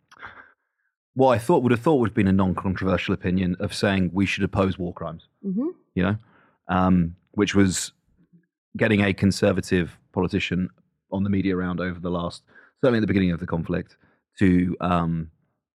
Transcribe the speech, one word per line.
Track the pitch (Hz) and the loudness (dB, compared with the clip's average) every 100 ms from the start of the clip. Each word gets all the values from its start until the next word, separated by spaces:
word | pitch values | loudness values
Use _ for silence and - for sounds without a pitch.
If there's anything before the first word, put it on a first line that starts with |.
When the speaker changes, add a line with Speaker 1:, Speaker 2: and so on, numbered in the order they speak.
| _ - - - - _ _ _ _ _ _ | _ -20 -20 -20 -20 _ _ _ _ _ _
Speaker 1:
what | 127 131 | 2 4
I | 113 | 4
thought | - 170 | 4 2
would | 123 | 4
have | 120 | 2
thought | 170 147 | 2 2
would | 110 | 2
have | - | 2
been | 95 | 2
a | |
non-controversial | 95 95 85 98 82 95 90 - | 4 2 0 -4 -2 0 -2 -2
opinion | 92 92 92 90 90 | -4 0 0 0 -2
of | 85 | -6
saying | - 107 98 90 | -2 0 2 0
we | 87 98 | 0 -2
should | - | 0
oppose | 98 98 95 90 | -2 0 0 0
war | 87 | -6
crimes. | - 82 82 _ _ 202 | -8 -12 -12 _ _ -8
Speaker 2:
Mm-hmm. | 190 302 - _ 92 | -6 -6 -8 _ -2
Speaker 1:
You | |
know, | 95 107 - _ _ _ - | 0 -2 -8 _ _ _ -2
um, | 92 92 90 85 87 _ | 2 4 2 0 -6 _
which | - 101 101 | -2 0 4
was | 95 85 - _ _ _ _ _ _ _ _ - | 2 2 -6 _ _ _ _ _ _ _ _ -2
getting | 113 104 | 2 2
a | 101 | 2
Conservative | 92 101 - 101 92 - 92 80 - _ | 2 0 2 2 0 0 0 -2 -8 _
politician | 101 87 95 - 90 90 _ _ _ - | -4 -2 -2 -2 -4 -4 _ _ _ -10
on | 98 | -6
the | 101 | -2
media | 98 95 92 | -2 -2 -2
round | 90 87 | -4 -4
over | 90 87 | -6 -6
the | 87 | -6
last, | 87 85 - _ _ _ _ | -4 -6 -10 _ _ _ _
certainly | 135 117 | 0 0
at | |
the | 101 | 0
beginning | 95 90 | 2 0
of | 80 | -2
the | 87 | -4
conflict, | 85 80 87 87 _ _ _ _ - | -6 -4 -6 -8 _ _ _ _ 0
to, | 95 90 90 - | 2 4 2 -2
um, | 87 87 85 82 80 _ _ _ _ | -2 0 0 -4 -8 _ _ _ _